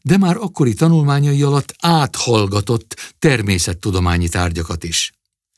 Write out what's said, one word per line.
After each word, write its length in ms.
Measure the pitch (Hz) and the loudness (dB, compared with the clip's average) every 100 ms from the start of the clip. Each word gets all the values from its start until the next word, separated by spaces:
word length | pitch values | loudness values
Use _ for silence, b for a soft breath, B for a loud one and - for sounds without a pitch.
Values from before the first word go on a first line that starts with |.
de 160 | 131 196 | 2 2
már 200 | 185 202 | 4 0
akkori 360 | 202 - 131 | -4 0 0
tanulmányai 680 | 101 160 165 143 143 143 143 | 2 2 4 2 2 2 2
alatt 340 | 143 143 - - | 2 0 -4 -4
áthallgatott 1300 | 170 165 143 - - 113 98 101 98 117 - - - _ | 0 2 0 -4 0 0 2 -2 -2 -4 -4 -18 -18 _
természettudományi 1080 | 156 123 101 92 - 87 107 92 87 87 85 | 0 2 0 -2 -2 -4 -2 0 2 2 0
tárgyakat 540 | 90 87 85 85 85 | -2 -2 -4 -6 -8
is. 280 | 85 80 - _ _ _ _ | -6 -6 -6 _ _ _ _